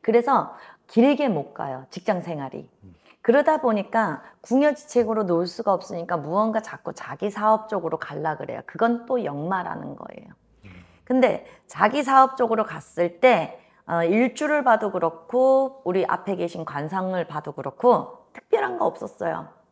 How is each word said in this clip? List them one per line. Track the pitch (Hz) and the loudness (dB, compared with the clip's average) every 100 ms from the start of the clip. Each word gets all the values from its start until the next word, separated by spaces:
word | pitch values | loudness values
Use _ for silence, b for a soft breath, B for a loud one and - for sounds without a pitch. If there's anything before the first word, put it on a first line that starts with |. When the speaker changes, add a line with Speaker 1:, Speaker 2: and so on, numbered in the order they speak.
Speaker 1:
그래서 | - 226 240 254 - B B B _ | 2 2 4 0 0 B B B _
길게 | 220 254 285 277 | 4 4 4 0
못 | 165 139 | -2 -6
가요, | - 143 131 135 | -10 -10 -10 -12
직장 | - - 185 | -8 -4 -4
생활이. | 156 156 135 - 143 _ | -4 -8 -8 -12 -16 _
Speaker 2:
음. | 95 85 b b | -20 -20 b b
Speaker 1:
그러다 | - 262 233 208 | 4 4 4 2
보니까 | 240 214 202 226 208 151 B B | 0 0 0 0 0 -4 B B
궁여지책으로 | - 262 294 277 - 240 220 220 | 0 2 4 0 -2 0 2 0
놀 | 196 170 180 | 0 0 0
수가 | - 220 | -4 0
없으니까 | 185 - 180 170 175 | 0 -2 -10 -6 -6
무언가 | 143 185 220 220 | -2 0 0 -2
자꾸 | 214 - - | -6 -12 -12
자기 | - - 143 208 | -12 -14 -6 -6
사업 | 202 214 220 220 | -2 2 2 0
쪽으로 | 202 165 156 | -6 -4 -6
갈라 | - 147 156 151 | -8 -6 -4 -4
그래요. | - - - | -8 -10 -12
그건 | 165 226 240 233 | -2 0 0 -2
또 | 254 | -4
역마라는 | 170 143 160 190 175 160 147 - | -2 -6 -4 -4 -4 -10 -12 -14
거예요. | - - - - _ _ | -16 -18 -20 -20 _ _
Speaker 2:
음. | B 90 B B | B -20 B B
Speaker 1:
근데 | _ 254 247 - B B _ | _ 4 4 2 B B _
자기 | 151 202 269 | 0 0 0
사업 | 269 269 262 262 | 4 6 6 2
쪽으로 | 233 220 | -2 0
갔을 | 214 - - - 175 - | -2 -6 -12 -2 -2 4
때, | 254 208 151 B B B - | 4 4 0 B B B -4
어, | 170 | 0
일주를 | 170 214 247 - 302 294 | 2 2 2 0 -2 2
봐도 | 262 220 214 | 4 2 2
그렇고 | 185 165 165 - 247 262 269 269 262 | -2 -2 -4 -4 2 4 4 2 -4
우리 | - 185 | -2 0
앞에 | 175 - - 180 | 0 -2 -2 -4
계신 | 170 175 160 | -4 -6 -8
관상을 | 143 151 190 185 185 160 | -8 -6 -4 -4 -4 -6
봐도 | 151 151 | -8 -10
그렇고 | 139 135 - 247 208 - - _ | -10 -12 0 4 4 0 -18 _
특별한 | - _ 440 403 359 | -20 _ -2 -2 -2
거 | 180 | -2
없었어요. | - 208 - 170 165 151 _ _ | -2 -14 -6 -6 -6 -10 _ _